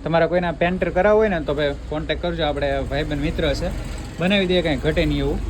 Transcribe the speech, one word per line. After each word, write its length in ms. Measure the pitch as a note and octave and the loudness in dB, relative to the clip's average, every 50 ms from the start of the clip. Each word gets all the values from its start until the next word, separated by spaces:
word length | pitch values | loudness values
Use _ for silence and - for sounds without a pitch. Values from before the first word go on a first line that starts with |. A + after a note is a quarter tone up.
| - | -2
તમારા 240 | D3+ D#3+ E3 E3 | 2 2 2 2
કોઈના 240 | E3 E3+ F3+ F3 E3+ | 4 2 0 0 0
પેન્ટર 380 | D#3+ - E3+ E3+ F3+ F3+ F#3+ F3 | 0 0 0 0 2 0 -2 0
કરાવવું 300 | D#3+ F3+ F#3 G#3 G#3+ G#3+ | 0 2 4 6 6 6
હોય 100 | A3 G#3+ | 4 2
ને 120 | F#3 E3 | 0 -2
તો 120 | D3 B2+ C#3+ | -2 -2 -2
ભાઈ 220 | C#3 D3+ C#3+ C#3+ - - - | 0 0 0 -2 -4 -6 -6
કોન્ટેક્ટ 320 | D3+ D3+ D#3+ C#3+ D#3 - | -6 -6 -2 -4 -4 -2
કરજો, 220 | - F3 E3+ E3 D#3+ | -2 -4 -2 0 0
આપણે 380 | D3 D3 C#3+ C#3+ C#3+ C#3 C#3 | 0 0 0 -2 0 0 -2
ભાઈબંધ 400 | C3 A#2+ C#3+ C#3+ D#3 D3+ D3+ C#3+ | -2 -2 -2 -2 -2 -2 -2 -2
મિત્ર 320 | C#3+ E3 E3+ - E3 D3 C#3 | -2 -2 -2 0 0 0 0
છે, 160 | - E3 F3+ - - - - - - - - - - | 0 -2 -4 -4 -6 -6 -8 -8 -8 -10 -10 -6 -2
બનાવી 280 | E3 F#3 G3+ G3+ F#3+ | 0 2 2 2 2
દઈએ, 140 | F3+ F3+ F3+ | 2 2 2
કાંઈ 160 | E3 E3+ D3 | 2 2 -2
ઘટે 280 | B2 D3 D3+ D3+ F3 E3 | 0 0 0 2 2 2
નહીં 140 | D3+ D3 C#3+ | 2 2 0
એવું. 200 | C#3 C#3 D#3 - - | 0 0 -2 -2 -4